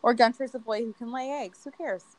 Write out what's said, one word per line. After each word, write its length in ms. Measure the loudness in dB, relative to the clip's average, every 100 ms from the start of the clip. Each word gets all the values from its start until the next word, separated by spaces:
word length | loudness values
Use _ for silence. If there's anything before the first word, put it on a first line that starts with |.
Or 120 | 4
Gunter's 400 | 6 4 4 -6
a 40 | -6
boy 240 | -4 -2
who 120 | -4
can 180 | -6 -8
lay 180 | -6 -4
eggs. 300 | -6 -6 -10
Who 60 | -18
cares? 320 | -10 -6 -6 -8